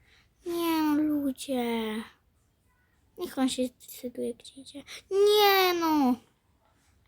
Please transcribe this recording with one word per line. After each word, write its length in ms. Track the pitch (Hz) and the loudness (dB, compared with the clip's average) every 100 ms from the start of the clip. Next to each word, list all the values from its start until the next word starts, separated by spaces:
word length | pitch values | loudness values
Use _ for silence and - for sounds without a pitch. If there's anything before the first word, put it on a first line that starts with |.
| _ _ _ _ 359 | _ _ _ _ -8
Nie 360 | 339 339 320 | -4 -2 0
no, 200 | 311 294 | 2 2
ludzie. 920 | 302 294 285 262 - 262 240 233 220 214 226 - _ _ _ _ _ _ _ _ _ - | 0 -2 -2 -6 -4 -4 -2 -4 -4 -6 -10 -16 _ _ _ _ _ _ _ _ _ -14
Niech 200 | 359 - | -10 -2
on 100 | 262 | -2
się 180 | - 254 | -2 -6
zdecyduje, 680 | - - - 247 247 240 | -8 -20 -14 -12 -8 -8
gdzie 260 | 240 - - | -10 -16 -20
idzie. 220 | 262 285 - - - | -20 -20 -18 -20 -4
Nie 720 | 381 403 415 415 392 370 349 | 2 4 6 6 6 4 2
no. 360 | 330 311 262 247 - _ _ _ _ _ _ _ | 0 2 2 0 -4 _ _ _ _ _ _ _